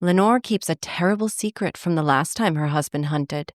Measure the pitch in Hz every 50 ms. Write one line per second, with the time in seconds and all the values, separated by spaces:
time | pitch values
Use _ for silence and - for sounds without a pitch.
0 | - 175 180 185 196 214 233 254 247 - 226 196 - - 165 - - - - -
1 | 175 185 208 208 214 220 - - - 214 220 - 208 175 - - - 180 170 160
2 | 151 151 139 135 147 - - - - - 160 151 151 147 143 151 147 - - 147
3 | 147 143 156 147 143 139 - 147 147 - -